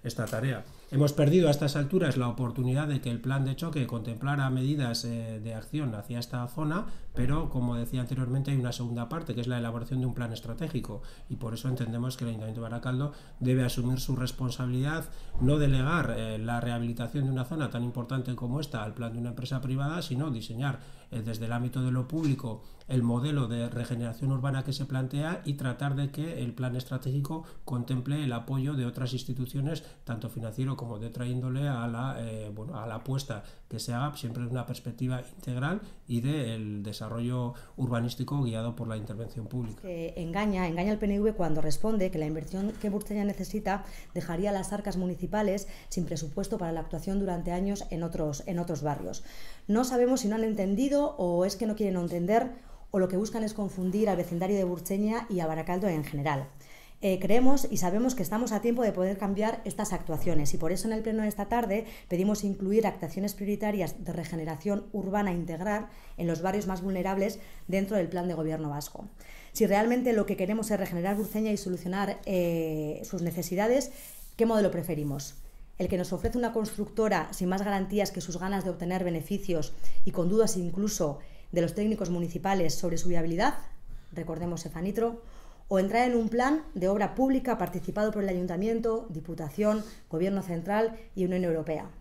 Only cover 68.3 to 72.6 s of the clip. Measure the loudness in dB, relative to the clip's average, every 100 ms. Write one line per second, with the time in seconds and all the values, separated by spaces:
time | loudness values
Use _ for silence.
68.3 | 0 -2 -2 -2 -4 -6 -12 -14 -16 -18
69.3 | -18 -12 2 4 6 4 4 4 2 2
70.3 | 0 0 0 0 0 0 -2 0 0 0
71.3 | -2 0 0 -2 -4 -2 -2 -2 -4 0
72.3 | 2 2 2